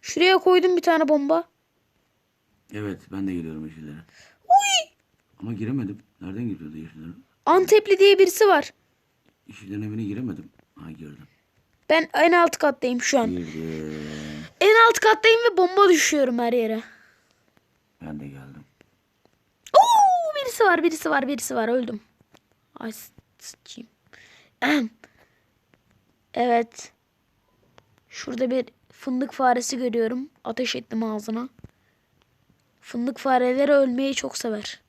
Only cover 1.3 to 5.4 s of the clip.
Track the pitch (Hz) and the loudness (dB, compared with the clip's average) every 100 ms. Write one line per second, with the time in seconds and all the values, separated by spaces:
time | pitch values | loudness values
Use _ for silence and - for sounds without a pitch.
1.3 | 330 339 _ _ _ _ _ _ _ _ | -2 -2 _ _ _ _ _ _ _ _
2.3 | _ _ _ _ 101 104 90 _ 98 98 | _ _ _ _ -12 -10 -10 _ -8 -6
3.3 | 90 80 78 78 80 76 76 - _ - | -6 -8 -12 -14 -16 -18 -18 -20 _ -20
4.3 | _ _ 762 807 762 622 _ _ _ _ | _ _ 2 4 -2 -4 _ _ _ _
5.3 | _ | _